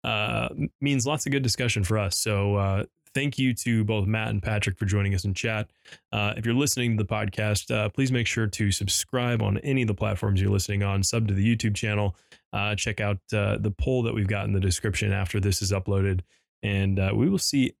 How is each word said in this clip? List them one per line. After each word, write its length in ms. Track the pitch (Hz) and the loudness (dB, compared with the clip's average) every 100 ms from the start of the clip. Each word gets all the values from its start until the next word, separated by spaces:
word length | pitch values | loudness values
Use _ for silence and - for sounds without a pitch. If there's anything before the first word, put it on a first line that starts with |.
uh, 460 | 120 107 107 113 120 | -2 -2 -2 -2 -4
m-, 180 | - 147 _ | -4 -6 _
means 280 | 139 139 117 | 0 2 0
lots 180 | 151 - | -2 0
of 60 | |
good 120 | 139 | 0
discussion 400 | 127 - 123 110 | 0 0 0 0
for 140 | 90 110 | 0 0
us. 200 | 98 - | 0 -2
So, 380 | 113 104 101 101 | 0 0 2 2
uh, 280 | 98 98 - _ _ 135 | 2 0 -4 _ _ -2
thank 220 | 143 131 | -2 0
you 160 | 127 | 0
to 300 | 117 - 113 | 0 0 2
both 220 | 107 107 95 | 2 0 0
Matt 220 | 110 110 | 0 -2
and 120 | 104 | -2
Patrick 340 | 110 104 101 95 | -2 0 -2 -2
for 80 | 98 | 0
joining 280 | 101 98 95 | 0 2 0
us 100 | 101 | -2
in 80 | |
chat. 360 | 92 117 110 107 _ - - _ | -2 -2 -2 -6 _ -20 -20 _
Uh, 220 | 107 104 110 | -2 -2 -2
if 80 | 113 | 0
you're 100 | 123 | 2
listening 420 | 143 - 120 110 | 2 0 0 0
to 60 | |
the 60 | 101 | 0
podcast, 680 | 107 104 - 107 104 - 117 | -2 -2 -2 0 -2 0 -2
uh, 140 | 107 | 0
please 220 | - 135 | 0 0
make 160 | 127 113 | 2 0
sure 200 | - 110 | 0 -2
to 240 | - 104 | 0 0
subscribe 680 | 92 98 - - 127 120 117 | 0 0 -2 -2 -2 0 0
on 160 | 104 95 | 0 0
any 220 | 143 135 | 0 0
of 60 | 113 | 0
the 80 | 101 | 0
platforms 440 | 107 95 107 95 | -2 0 0 2
you're 120 | 98 | 2
listening 300 | 101 - 101 | 2 0 -2
on, 200 | 101 98 | 0 0
sub 240 | 95 117 107 | 0 0 0
to 60 | |
the 220 | 98 107 113 | 2 2 2
YouTube 200 | 110 101 | 0 -2
channel, 400 | 110 104 101 - _ - _ | -2 0 0 -4 _ -20 _
uh, 220 | 101 104 104 | -4 -2 -2
check 260 | - 104 | -4 -2
out, 160 | 104 98 - | -2 -2 -2
uh, 240 | 107 101 107 | 0 0 0
the 140 | 104 | -2
poll 320 | 95 - 127 | 0 0 2
that 100 | 113 | 0
we've 140 | 110 98 | 0 0
got 180 | 104 104 | 0 0
in 80 | |
the 60 | 98 | 2
description 520 | 92 - 110 95 104 | 2 0 -2 -2 0
after 280 | 98 92 104 | 0 0 0
this 240 | 98 95 | 0 0
is 80 | 95 | 0
uploaded. 500 | 98 92 98 98 92 - _ _ _ | 0 0 0 2 0 -4 _ _ _
And, 380 | 107 98 98 98 | -4 0 2 2
uh, 120 | 95 107 | 2 2
we 120 | 147 | 2
will 120 | 196 | 2
see 340 | - 143 127 _ | 0 2 0 _